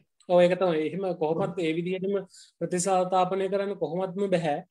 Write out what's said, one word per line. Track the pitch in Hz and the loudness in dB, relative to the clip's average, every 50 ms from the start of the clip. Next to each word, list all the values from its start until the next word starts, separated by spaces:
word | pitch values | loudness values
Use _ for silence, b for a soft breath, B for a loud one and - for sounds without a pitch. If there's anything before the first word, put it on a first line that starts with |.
| _ _ _ _ _ - | _ _ _ _ _ 4
ඔව් | 180 175 | 6 6
ඒක | 180 175 185 | 6 6 4
තමයි. | 180 190 180 165 156 156 | 2 2 2 2 2 0
එහෙම | 147 147 185 190 185 175 | -2 -4 -4 -4 -4 -2
කොහොමත් | 175 160 151 165 165 196 185 175 190 | -2 -2 -2 0 0 -2 -4 -4 -4
ඒ | 170 160 160 | -2 -2 -2
විදිහටම | 170 170 180 185 185 185 196 196 196 190 B B B B B B | -2 -2 -4 -4 -4 -2 -2 -2 -4 -4 B B B B B B
ප්‍රතිස්ථාපනය | - 170 156 175 180 185 196 190 185 180 175 185 185 180 175 196 190 190 185 | -8 -6 -4 -2 -2 0 2 2 2 2 2 2 2 2 2 0 -2 -2 0
කරන්න | 196 196 196 196 196 | -2 -2 -2 -2 -4
කොහොමත්ම | 190 170 143 160 180 190 185 170 196 202 196 | -4 -6 -4 -4 -4 -4 -4 -4 -4 -2 0
බැහැ. | 180 170 165 156 143 165 170 _ | 0 0 0 0 -2 -2 -6 _